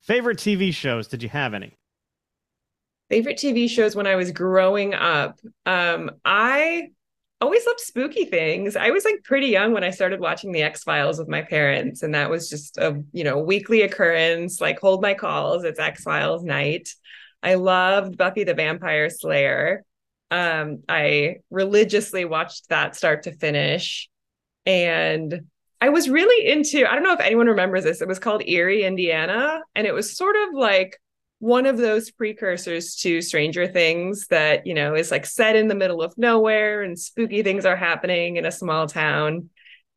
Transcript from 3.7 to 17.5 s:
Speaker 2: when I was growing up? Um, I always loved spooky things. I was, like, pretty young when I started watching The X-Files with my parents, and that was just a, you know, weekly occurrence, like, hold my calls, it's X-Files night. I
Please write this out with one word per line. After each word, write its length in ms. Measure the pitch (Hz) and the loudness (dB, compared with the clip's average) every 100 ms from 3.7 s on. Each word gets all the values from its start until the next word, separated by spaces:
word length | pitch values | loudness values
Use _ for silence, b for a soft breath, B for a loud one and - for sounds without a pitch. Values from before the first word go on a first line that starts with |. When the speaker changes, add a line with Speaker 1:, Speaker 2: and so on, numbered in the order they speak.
| 233 214 196 | 2 0 0
Speaker 2:
when 120 | 196 | 0
I 80 | 190 | 0
was 160 | 180 | 0
growing 640 | 156 185 185 185 208 202 196 | -2 2 4 4 2 -2 0
up? 440 | 170 151 - - - _ - | 0 0 -2 -8 -20 _ -2
Um, 420 | 180 175 165 165 - - | 0 0 -2 -6 -4 0
I 640 | 196 233 277 320 339 302 _ _ _ _ _ | 2 2 2 0 -2 -8 _ _ _ _ _
always 280 | 262 440 466 | 2 2 2
loved 120 | 466 | -4
spooky 460 | - 240 285 440 330 | -4 -4 -4 -2 0
things. 500 | 170 160 175 202 208 | 0 0 -2 -2 0
I 140 | 233 | 2
was, 140 | 370 | 2
like, 200 | 427 415 | 0 -2
pretty 240 | - 277 269 | 0 0 2
young 260 | 190 214 | 2 2
when 100 | 220 | 2
I 60 | 180 | -2
started 300 | 185 185 190 | 0 -2 0
watching 320 | 170 165 196 | -4 -4 -4
The 100 | 170 | -2
X-Files 560 | 151 - - 151 143 156 | -2 -4 -2 0 0 -2
with 100 | 151 | -4
my 140 | 151 | -6
parents, 600 | 156 151 143 139 135 - | -2 0 2 0 -2 -6
and 100 | 156 | -4
that 160 | 151 143 | -2 -2
was 200 | 165 160 | -4 -6
just 280 | 147 143 - | -12 -12 -2
a, 260 | 156 147 147 | -2 -2 -8
you 100 | 175 | -4
know, 160 | 147 139 | -2 -2
weekly 420 | 156 202 202 220 | 0 -2 2 2
occurrence, 800 | - - 170 165 165 170 175 - | 2 2 2 4 2 0 -4 -4
like, 180 | 160 151 | -2 2
hold 220 | 196 190 | 2 2
my 140 | 202 196 | 0 -2
calls, 480 | 185 151 147 175 | -2 -2 -2 -2
it's 160 | 170 156 | -2 -4
X-Files 640 | 151 - - 151 151 165 | -4 -4 -4 -2 0 -2
night. 460 | 175 143 143 165 - - B B B B | -2 -2 -2 -4 -8 -20 B B B B
I 140 | - | 0